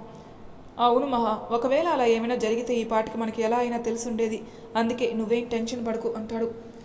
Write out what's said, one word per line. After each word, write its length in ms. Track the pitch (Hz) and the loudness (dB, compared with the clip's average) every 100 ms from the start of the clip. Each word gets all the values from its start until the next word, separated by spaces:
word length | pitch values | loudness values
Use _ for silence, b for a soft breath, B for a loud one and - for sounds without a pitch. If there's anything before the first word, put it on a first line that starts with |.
| - B B B B - - - | -8 B B B B -16 -10 2
"అవును 280 | 240 247 277 | 4 4 4
మహా, 420 | 240 226 - - | 2 2 0 0
ఒకవేళ 380 | 233 254 285 339 | 0 2 4 4
అలా 160 | 277 | 4
ఏమైనా 300 | 233 226 233 | 4 4 2
జరిగితే 400 | 247 220 233 240 | 0 2 0 0
ఈ 100 | 233 | 0
పాటికి 340 | 220 220 220 226 | 2 0 0 -2
మనకి 240 | 220 226 | -2 0
ఎలా 140 | 220 240 | 2 2
అయినా 220 | 240 240 | 2 0
తెలుసుండేది, 640 | 226 226 247 220 220 220 - B B 220 | -2 -2 -2 0 0 -2 -8 B B 0
అందుకే 360 | 226 247 233 | 0 2 0
నువ్వేం 320 | 220 214 240 | 0 0 0
టెన్షన్ 420 | 233 233 226 247 226 | 0 -2 -2 -4 -4
పడకు" 280 | 220 233 214 | -2 -2 -4
అంటాడు. 380 | 214 226 226 - B B | -4 -2 -4 -6 B B